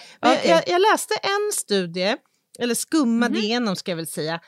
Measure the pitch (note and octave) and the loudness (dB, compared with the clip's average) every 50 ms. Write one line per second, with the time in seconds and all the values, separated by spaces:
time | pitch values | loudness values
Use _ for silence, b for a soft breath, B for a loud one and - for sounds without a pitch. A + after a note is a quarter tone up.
0 | B B B B - A#3+ C4 - - - E4 B3 - - F4 F4 G4 A4 F#4 C#4 | B B B B 2 2 2 4 4 4 4 4 4 2 2 4 4 4 4 2
1 | - - G#4+ - - - G4 G#4 G#4 G#4 G4+ - - - G#3 G3 F3+ E3+ E3 F3+ | 0 -4 -6 -4 -2 -2 -2 -2 -2 -2 -4 -6 -4 -2 -2 -2 -2 -2 -4 -4
2 | F3+ G3+ A#3+ D#4+ _ _ _ _ _ _ _ - A#3 B3 A#3 A3+ - - - D#4+ | -2 -2 -2 -4 _ _ _ _ _ _ _ -6 -4 -4 -2 -4 -4 -2 0 2
3 | C#4+ A#3 A#3 A#3 A#3 A#3+ - A3+ G#3+ G#3 A3+ B3 B3 G#3+ F#3 - - - F3 D#3+ | 2 4 2 2 2 0 0 -2 -2 -2 -2 -2 -2 -2 -4 -4 -4 -6 -6 -6
4 | E3 - - F3+ D3 D#3 E3 E3+ b | -6 -8 -6 -6 -4 -4 -6 -6 b